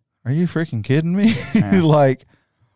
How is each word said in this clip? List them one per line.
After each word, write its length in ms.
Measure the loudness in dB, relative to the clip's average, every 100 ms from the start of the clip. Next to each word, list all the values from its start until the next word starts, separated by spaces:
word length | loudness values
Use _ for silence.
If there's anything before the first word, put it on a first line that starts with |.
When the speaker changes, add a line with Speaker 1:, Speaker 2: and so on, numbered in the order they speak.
| _ _
Speaker 1:
"Are 80 | -6
you 140 | -2 -2
freaking 380 | -2 -6 -6
kidding 300 | -2 -2 0
me?" 200 | 0 0 0
<laughs> 100 | -2
Speaker 2:
Yeah. 260 | -2 0 2
Speaker 1:
Like, 440 | 4 4 2 0 _ _ _ _ _